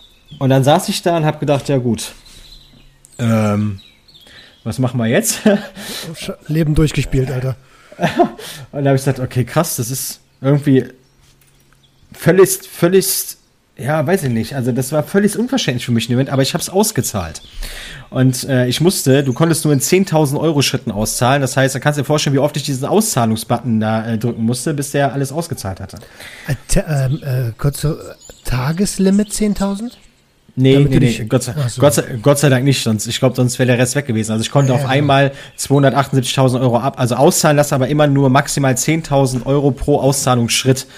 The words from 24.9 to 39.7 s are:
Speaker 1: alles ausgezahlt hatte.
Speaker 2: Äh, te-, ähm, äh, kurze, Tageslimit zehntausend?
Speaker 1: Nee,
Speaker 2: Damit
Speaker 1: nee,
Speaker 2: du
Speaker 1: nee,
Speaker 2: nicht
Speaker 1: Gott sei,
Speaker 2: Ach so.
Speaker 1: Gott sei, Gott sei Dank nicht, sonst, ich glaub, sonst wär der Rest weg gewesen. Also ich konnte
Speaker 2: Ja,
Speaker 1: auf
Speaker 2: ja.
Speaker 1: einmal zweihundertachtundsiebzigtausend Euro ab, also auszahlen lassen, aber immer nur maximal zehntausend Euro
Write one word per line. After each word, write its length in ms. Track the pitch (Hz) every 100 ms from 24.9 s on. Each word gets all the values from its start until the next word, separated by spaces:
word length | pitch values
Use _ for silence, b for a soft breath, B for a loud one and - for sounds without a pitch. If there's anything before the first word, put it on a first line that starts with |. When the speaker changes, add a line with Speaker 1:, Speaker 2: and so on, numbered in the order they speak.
| 143 139
Speaker 1:
alles 180 | 135 139
ausgezahlt 480 | 147 165 135 95 92
hatte. 180 | 95 - B B B B -
Speaker 2:
Äh, 80 | 127 -
te-, 180 | - -
ähm, 340 | 143 131 143
äh, 280 | 143 127 117 107
kurze, 600 | 143 - 147 - - - - - -
Tageslimit 840 | 123 131 165 202 - 190 202 208
zehntausend? 680 | - 208 196 196 202 240 - - _ _ _ _ -
Speaker 1:
Nee, 180 | 131 139
Speaker 2:
Damit 160 | 143
Speaker 1:
nee, 40 | 131
Speaker 2:
du 60 |
Speaker 1:
nee, 180 | 120 113
Speaker 2:
nicht 100 | 110
Speaker 1:
Gott 140 | 131
sei, 100 | - 117
Speaker 2:
Ach 100 | 123
so. 140 | -
Speaker 1:
Gott 140 | 143 147
sei, 80 | - 123
Gott 180 | 143 143
sei 80 | 151
Dank 160 | 127
nicht, 180 | 139 131
sonst, 260 | 117 107 120
ich 120 | -
glaub, 160 | 131 127
sonst 240 | 123 -
wär 60 | 127
der 120 | 120
Rest 180 | 123 147
weg 100 | 139
gewesen. 260 | 110 107
Also 100 | 110
ich 100 | 110
konnte 200 | 143 131
Speaker 2:
Ja, 60 | 127
Speaker 1:
auf 60 |
Speaker 2:
ja. 60 | 131
Speaker 1:
einmal 440 | 135 143 139 139 B B -
zweihundertachtundsiebzigtausend 1040 | - 139 135 123 131 131 123 - 131 123
Euro 140 | 127 117
ab, 200 | 135 -
also 180 | 120 120
auszahlen 420 | 151 - 160 147
lassen, 160 | 147
aber 160 | 135 127
immer 180 | 151 147
nur 220 | 139 135
maximal 480 | 135 143 - 135 131
zehntausend 680 | - 160 - 139 131 127 135
Euro 260 | 143 139